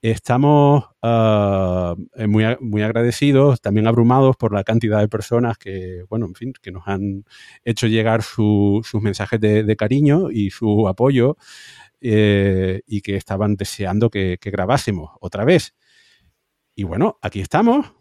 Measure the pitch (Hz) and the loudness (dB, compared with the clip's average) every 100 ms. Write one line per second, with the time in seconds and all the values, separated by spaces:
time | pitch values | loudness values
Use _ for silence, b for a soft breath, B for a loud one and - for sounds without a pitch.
0 | 117 110 - 123 143 147 143 143 - _ | -2 -4 0 2 4 6 6 4 0 _
1 | 113 117 110 107 101 98 95 90 90 87 | 0 2 4 2 2 0 0 -2 -4 -6
2 | 90 - 110 107 110 123 123 104 107 113 | -12 -6 0 2 0 -2 -4 -2 -2 0
3 | 120 - 143 135 143 127 107 104 110 117 | -2 0 2 4 4 2 0 0 2 4
4 | 117 127 135 123 113 101 95 113 110 104 | 4 4 4 2 -2 -2 0 0 0 0
5 | 107 107 - 117 120 113 101 95 92 90 | 0 -2 -4 -2 -2 -6 -10 -12 -10 -14
6 | 92 110 113 90 120 127 - 92 87 98 | -8 -6 -6 -10 -14 -14 -16 -14 -6 -4
7 | 101 98 104 B B B - 113 117 113 | -4 -6 -12 B B B -6 -2 0 0
8 | 110 113 107 - 107 104 101 101 113 110 | 0 0 -4 -2 0 2 2 0 -2 -4
9 | 107 95 98 113 107 107 107 107 107 131 | -4 -4 -4 0 2 2 0 -2 0 2
10 | 147 151 185 113 101 - 110 104 104 92 | 2 2 0 -2 -4 -2 0 2 0 2
11 | 127 135 120 151 B B B B B _ | 2 2 0 -2 B B B B B _
12 | 127 107 104 101 98 95 95 95 - 104 | 0 2 4 4 2 0 -2 -4 -6 -8
13 | - 98 - 98 104 101 98 - 98 101 | -6 -8 -6 -4 -2 -2 -6 -8 -4 0
14 | 113 104 95 90 - 98 95 135 - 95 | 0 0 -4 -4 -8 -6 -2 -2 -2 -8
15 | 78 _ 90 98 117 175 - _ b b | -8 _ -12 -4 0 0 0 _ b b
16 | b b b _ _ _ _ - 98 90 | b b b _ _ _ _ -10 -8 -2
17 | 190 - 107 101 92 156 233 269 254 _ | -2 -2 -10 -8 -4 0 2 2 -2 _